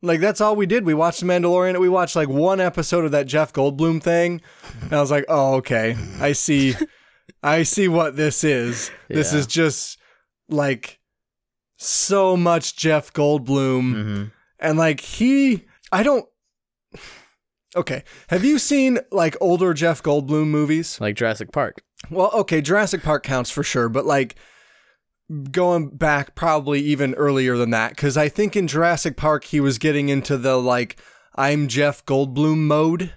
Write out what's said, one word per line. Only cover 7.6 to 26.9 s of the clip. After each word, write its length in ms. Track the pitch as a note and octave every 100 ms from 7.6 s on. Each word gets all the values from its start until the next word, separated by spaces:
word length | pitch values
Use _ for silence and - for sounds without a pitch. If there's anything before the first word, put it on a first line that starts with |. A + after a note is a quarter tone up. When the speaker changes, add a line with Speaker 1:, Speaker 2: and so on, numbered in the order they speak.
Speaker 1:
see 260 | D#3+ - F#3+
what 260 | E3 D#3+ C3+
this 300 | D3+ - D#3
is. 460 | C3 A#2+ A#2+ - - _
This 240 | C3 D3
Speaker 2:
Yeah. 60 | D3+
Speaker 1:
is 60 | C#3
just, 520 | D#3+ D#3+ C3+ - - _ _ _ _ _
like, 520 | D3+ C#3+ B2+ - - _ _ _ _ _ _ _ _
so 600 | - - - G3 F#3+ F3+
much 400 | E3+ E3+ - -
Jeff 340 | D#3+ D#3 -
Goldblum." 840 | - D3 D3 B2 C#3 C3+ C3 B2+
Speaker 2:
Mm-hmm. 300 | A2 G#2+ G2+ G#2 _ _ _
Speaker 1:
And, 160 | D#3+ D#3
like, 220 | E3 D3
he, 680 | - - A#3+ C#4 C#4 G#3 - _ -
I 140 | F#3
don't, 220 | A3+ C4 - _ _ _ _ _ _ - - - _ _ _ _ _ F3
okay. 260 | - C3 - - -
Have 160 | F3
you 160 | A#3 D4
seen, 400 | - C#4+ C4 B3 -
like, 280 | G3 E3 D3+
older 340 | F#3 F3 F#3
Jeff 300 | D#3 E3 D#3+
Goldblum 440 | - D3 C#3 D3+ D#3
movies? 520 | D3+ D3+ D#3+ E3 -
Speaker 2:
Like 160 | G#2 G#2
Jurassic 380 | A#2 G#2+ A2
Park. 280 | - B2 - _ - -
Speaker 1:
Well, 200 | E3+ F#3+
okay, 260 | A3 G3+ D#3+
Jurassic 420 | D3 G3 G#3 F3+
Park 220 | D#3 D3+
counts 260 | - C3 B2
for 140 | -
sure, 240 | C3+ - A#2
but, 180 | A#2 C#3
like, 300 | C#3+ B2+ - - _ _ _ _ _ _ _ _ D3+ C3+
going 440 | C3+ F3+ F3 D3 C#3+
back 400 | D#3+ D3 C#3 -
probably 460 | E3 D#3 C#3 C#3+
even 320 | D3